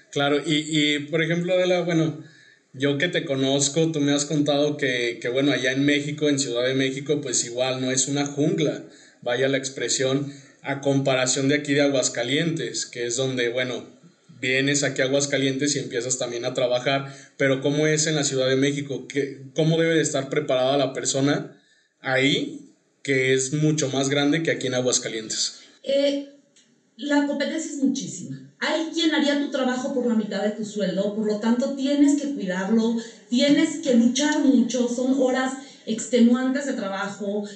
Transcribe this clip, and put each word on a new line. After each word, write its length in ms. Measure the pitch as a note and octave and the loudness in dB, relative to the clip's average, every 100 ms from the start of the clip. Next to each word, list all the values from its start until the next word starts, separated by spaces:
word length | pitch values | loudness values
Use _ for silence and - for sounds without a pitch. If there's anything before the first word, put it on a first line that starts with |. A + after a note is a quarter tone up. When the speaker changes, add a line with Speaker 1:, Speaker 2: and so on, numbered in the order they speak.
| - | -8
Speaker 1:
Claro, 240 | - C#3+ C#3+ D3 | -2 0 0 0
y, 180 | D3+ D3+ | -2 0
y 300 | D#3 D3 D3 | 0 2 0
por 220 | C#3+ E3 | -2 -2
ejemplo, 300 | D#3+ F3 F3 | 0 0 0
Adela, 260 | F#3 F3+ F3+ | 2 2 2
bueno, 400 | E3+ E3 D3 - - - - _ _ | 2 2 0 -2 -12 -20 -20 _ _
yo 260 | B2+ C#3 C#3+ | -2 0 0
que 100 | F3+ | 0
te 160 | F3 | -2
conozco, 680 | - C3+ C3+ C#3 C#3 E3 D#3+ | -2 0 2 2 0 2 0
tú 80 | D#3 | 2
me 140 | C#3+ | 2
has 140 | C#3+ - | 0 0
contado 500 | D#3 C#3+ C#3+ D3 C#3+ | 0 2 2 2 0
que, 420 | C#3 B2 A#2+ A2+ | -2 0 -2 -4
que, 80 | B2 | -2
bueno, 220 | B2 C#3+ | 0 2
allá 220 | B2+ B2+ | 2 0
en 120 | C3+ | 2
México, 440 | C#3+ D3 D3 C#3+ D3 | 2 2 0 -2 0
en 100 | C#3 | 0
Ciudad 260 | C3 A#2 | 0 0
de 100 | B2+ | 0
México, 460 | C3 C3 C3+ D3 D3 | 2 0 -2 -2 -2
pues 240 | C#3 A#2 | -2 -4
igual 360 | A#2+ A#2+ C3 C3 | -4 -2 -2 -2
no 100 | B2+ | -2
es 160 | C3 - | -2 -2
una 200 | C#3 C#3+ | -2 -2
jungla, 580 | - D#3 D#3 - - - - - _ | -2 -2 0 -2 -4 -10 -20 -20 _
vaya 260 | A#2+ B2 C3+ | -4 0 0
la 100 | C#3 | 0
expresión, 760 | C3 - A#2+ - C3 C#3 C#3 - - _ | -4 -6 -4 0 0 0 -4 -10 -20 _
a 180 | B2+ C#3 | -8 -4
comparación 680 | C#3 C#3 C3+ C3 B2+ C#3+ C3+ | 0 0 2 0 0 0 0
de 80 | D3 | 0
aquí 180 | C#3+ | 0
de 80 | C#3+ | 2
Aguascalientes, 1040 | C#3+ C3+ B2 - A#2+ C#3+ E3+ - A#2 - - | 2 2 0 -2 -2 0 0 -2 -6 -6 -8
que 200 | B2 A#2+ | -6 -4
es 100 | A#2+ | -2
donde, 320 | C3 C3 A#2+ | -2 0 -2
bueno, 440 | B2 B2+ A2+ - - - _ _ B2 | -2 -4 -6 -10 -20 -20 _ _ -8
vienes 420 | B2+ C3 C#3 C#3+ | -2 0 2 2
aquí 180 | C#3 B2+ | 0 0
a 60 | C3 | 2
Aguascalientes 680 | C#3 C#3+ C3+ C3+ C3 D3 C#3 | 2 2 0 0 0 0 -2
y 20 | |
empiezas 400 | A#2+ A#2+ A#2+ B2+ | -4 -4 -4 -4
también 260 | A#2+ A#2+ | -4 -4
a 80 | B2 | -4
trabajar, 640 | B2+ B2 B2 C3+ C#3 C#3 - - - | -2 0 0 0 -2 -2 -14 -14 -2
pero 240 | C#3 C3+ | 0 2
¿cómo 240 | D3 D3 D#3 | 2 2 2
es 200 | D3+ E3 | 2 2
en 100 | D#3 | 0
la 80 | |
Ciudad 240 | - C3+ C3 | 0 0 2
de 80 | C3 | 2
México? 500 | C#3 C#3+ C#3 B2+ - | 2 0 -4 -8 -6
¿Qué, 320 | C#3 C3+ - C3+ | -4 -4 -6 -10
cómo 260 | - D#3 E3 | 0 2 4
debe 140 | E3 | 4
de 80 | D#3+ | 4
estar 260 | C#3 C#3 C3 | 2 -2 -2
preparada 480 | D3+ - B2+ B2+ C#3+ | -2 0 2 2 2
la 160 | C3 | 0
persona 640 | - - C3+ C3+ D#3+ - - _ _ _ _ | -2 -2 0 2 0 -4 -14 _ _ _ _
ahí, 720 | C3 C3 C3+ E3 - - - _ _ _ | -2 2 2 2 -2 -8 -18 _ _ _
que 300 | - C3+ C3 | -2 0 4
es 200 | C3 C3 | 2 2
mucho 340 | D3+ D3+ D3+ C3+ | 0 2 2 0
más 220 | C3+ C3+ | 0 0
grande 320 | C#3+ C#3+ D3 | 2 2 2
que 80 | D#3+ | 0
aquí 160 | A#2 B2+ | -2 -2
en 80 | |
Aguascalientes? 840 | B2+ B2+ A2+ A#2 A2 A2 - - - - _ | 0 2 0 -2 -8 -6 -4 -6 -6 -20 _
Speaker 2:
Eh, 440 | - C#4 C#4 C#4 - - _ _ _ _ _ - | -2 2 2 0 -6 -16 _ _ _ _ _ -10
la 300 | C#4+ C#4+ C#4+ | 0 0 2
competencia 440 | C4+ C#4+ - - | 0 -2 -4 -6
es 80 | C#4 | -2
muchísima. 680 | B3+ - D#3 - C3 - - - | 0 0 -6 -10 -10 -12 -14 -8
Hay 300 | C#4 D#4 D#4+ | -2 -2 -2
quien 220 | D#4+ D#4+ | 0 0
haría 260 | D4 C#4 C#4+ | 2 2 2
tu 100 | C#4+ | 0
trabajo 440 | C4+ B3 A#3+ C#4 | 0 0 0 -2
por 120 | - A#3+ | -2 0
la 80 | |
mitad 280 | G#3+ G3 G3 | 0 0 -2
de 80 | G#3+ | -4
tu 140 | A3 | -4
sueldo, 500 | G#3 G#3 F#3 F#3 G#3 | -6 -4 -2 0 -2
por 120 | G#3 G#3+ | -2 -2
lo 120 | G#3 | 0
tanto 320 | A3+ B3 C#4 | 0 0 0
tienes 500 | C4+ C4+ C#4+ C#4+ - | -2 0 4 4 4
que 140 | - | 0
cuidarlo, 600 | G3+ F#3+ F#3 F#3+ A3+ A3+ A3+ - - - | -4 -4 -4 0 2 2 -2 -6 -14 -2
tienes 480 | A#3+ C#4+ D4+ D#4+ - | 2 4 4 2 0
que 160 | C#4+ | 2
luchar 460 | A#3 A#3 - D4 D4+ | 4 4 4 0 2
mucho, 480 | C4 A#3 A3+ B3+ A#3 | 4 4 4 0 -2
son 260 | - B3+ C4 | 0 0 2
horas 340 | B3+ B3+ B3+ - - - - | 2 2 -2 -4 -12 -14 -6
extenuantes 800 | A3 - A#3+ A#3 B3 C4 C#4+ C#4 | -6 0 4 6 6 2 -2 -4
de 60 | |
trabajo, 720 | A3+ G3 G3 G3+ - G3+ G#3 G#3 | -4 -4 -4 -6 -6 -6 -4 -6